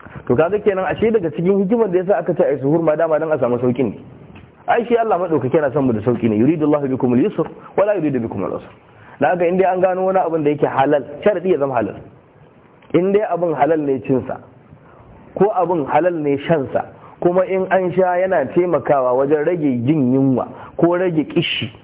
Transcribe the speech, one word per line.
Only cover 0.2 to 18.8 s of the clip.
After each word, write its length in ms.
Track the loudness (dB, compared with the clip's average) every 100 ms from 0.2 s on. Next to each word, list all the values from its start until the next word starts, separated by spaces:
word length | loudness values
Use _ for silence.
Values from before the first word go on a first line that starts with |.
| -2
To, 80 | 2
kaga 240 | 2 2
kenan 260 | 0 0 -2
ashe 260 | 0 0
daga 180 | 0 -2
cikin 300 | -2 0 0
hikimar 300 | 2 0 2
da 60 | 0
yasa 180 | 0 0
aka 160 | 0
ce 80 | 0
ai 140 | 0 0
suhur 240 | 0 2
ma 140 | 2 0
dama 240 | 0 0
dan 120 | 0
a 60 | 0
samu 220 | 0 0
saukin 320 | 0 0 -2
ne. 60 | -4 -16 -20 -20 -20 -20 -14 -2
Ai 160 | -2 2
shi 80 | 0
Allah 220 | 0 0
madaukake 340 | 0 -2 0
yana 180 | 0 0
son 120 | 0 0
mu 80 |
da 80 | 0
sauki 260 | 0 0 0
ne. 60 | 2
"Yuridu 280 | 2 2 0
Allahu 220 | 0 -2
bikumul 320 | -2 0 2
yusra 240 | 0 -2 -6 -8 -8 -2
wa 80 | 0
la 80 |
yuridu 260 | 0 -2 -2
bikumul 360 | -4 -6 -6 -8
usra." 120 | -12 -20 -20 -20 -20 -2
Da 100 | 0
haka 160 | 2 0
in 120 | 2
dai 140 | 2
an 80 | 2
gano 240 | 0 2 0
wani 120 | 2
abin 240 | 0 0
da 60 | 0
yake 160 | 0 0
halal, 380 | 2 2 2 -2 -2
sharadi 280 | 0 0 0
ya 60 | 0
zama 160 | 0 -2
halal. 200 | -4 -6 -18 -20 _ _ -20 _ _ _ -2
In 180 | 0 2
dai 80 | 0 0
abin 240 | -2 -2
halal 260 | 0 2 2
ne 220 | 0 -2
cin 220 | 0 -2 -2
sa, 100 | -10 -14 -20 -20 -20 -20 -20 -20 -20 -16 0
ko 140 | 0
abin 320 | 2 0 -2 0
halal 280 | 0 0
ne 240 | 0 -2 -2 0
shan 200 | -2 0
sa, 120 | -6 -6 -12 -20 -4
kuma 240 | 0 0 0
in 220 | -2 0
an 220 | 0 0
sha 240 | 0 0 0
yana 280 | 0 0 0 0
taimakawa 580 | 0 0